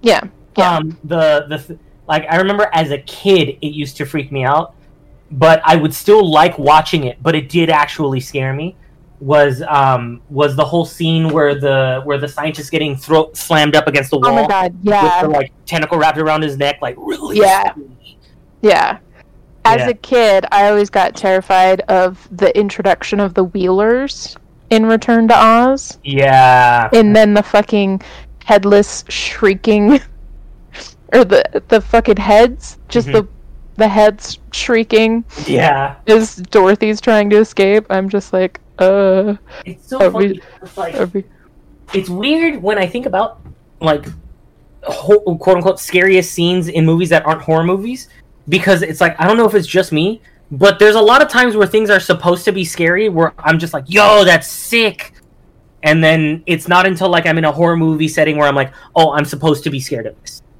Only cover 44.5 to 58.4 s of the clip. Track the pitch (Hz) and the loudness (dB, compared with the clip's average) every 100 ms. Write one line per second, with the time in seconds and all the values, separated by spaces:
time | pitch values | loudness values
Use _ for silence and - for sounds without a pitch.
44.5 | _ _ _ - - 147 208 208 160 - | _ _ _ -12 -10 2 2 2 -6 0
45.5 | 180 175 185 - 180 185 185 165 - 170 | 0 0 -4 -4 0 2 2 0 -4 -2
46.5 | 180 165 170 160 165 175 165 151 156 - | -2 -4 0 0 0 0 0 0 -4 -2
47.5 | 160 165 190 214 254 - _ _ _ - | -2 0 -2 -6 -12 -14 _ _ _ -4
48.5 | 175 185 185 196 - 175 - 170 226 220 | -2 2 0 0 -2 -2 0 0 2 2
49.5 | 214 165 180 - 151 175 226 _ _ _ | 0 0 -2 -2 -2 -4 -6 _ _ _
50.5 | 139 196 180 208 214 214 254 294 240 247 | 0 2 4 4 4 4 4 2 2 0
51.5 | 214 190 214 220 196 - 170 175 175 196 | 0 0 0 2 0 0 -2 0 -2 -2
52.5 | 196 165 - 165 180 214 170 160 - 147 | -4 -6 -4 -2 0 -2 0 -2 -2 -2
53.5 | 160 165 156 131 196 208 208 185 202 - | -2 -2 -10 -4 2 4 6 6 2 0
54.5 | - - 233 220 - - _ _ _ _ | -14 -6 -2 -2 -6 -18 _ _ _ _
55.5 | _ _ _ 156 160 160 160 156 160 165 | _ _ _ 0 2 2 2 0 -4 -6
56.5 | 165 170 175 190 180 185 175 165 160 160 | -6 0 2 2 0 0 0 0 0 0
57.5 | 147 170 170 160 156 160 - 151 147 | 0 0 0 0 -2 -4 0 0 2